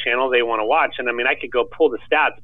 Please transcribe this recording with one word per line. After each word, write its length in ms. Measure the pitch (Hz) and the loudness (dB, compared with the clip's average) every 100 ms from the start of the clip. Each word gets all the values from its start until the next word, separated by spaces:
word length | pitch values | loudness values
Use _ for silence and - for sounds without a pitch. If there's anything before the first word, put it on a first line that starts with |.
channel 260 | 123 123 131 | -2 0 2
they 120 | 123 | 2
wanna 220 | 117 110 107 | 2 0 2
watch. 300 | 156 139 - | 2 0 -2
And 120 | 123 | -4
I 20 | |
mean, 160 | 120 127 | -2 -2
I 80 | 147 | -2
could 160 | 127 | -2
go 140 | 123 117 | -2 -2
pull 240 | - 156 | 2 0
the 100 | 117 - | 0 0
stats, 280 | 147 135 - | 2 0 -2